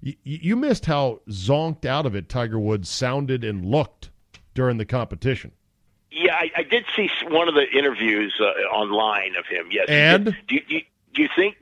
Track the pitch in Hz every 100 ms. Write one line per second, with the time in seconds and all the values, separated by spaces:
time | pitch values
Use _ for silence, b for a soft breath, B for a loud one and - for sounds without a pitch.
0 | 135 - 131 156 170 233 294 226 156 143
1 | 135 110 - 98 95 143 160 151 127 139
2 | 143 101 85 127 120 110 107 107 87 -
3 | 127 139 135 131 113 101 90 139 - _
4 | - _ _ - _ - 127 113 104 127
5 | 110 90 131 120 - _ _ _ _ _
6 | _ 156 175 165 165 165 170 233 - -
7 | 190 - - 160 170 147 135 131 143 107
8 | 110 107 104 90 104 - 98 107 104 104
9 | 107 101 95 90 - 90 87 101 95 147
10 | 151 185 208 - - 277 - 320 - _
11 | _ - 151 - 202 -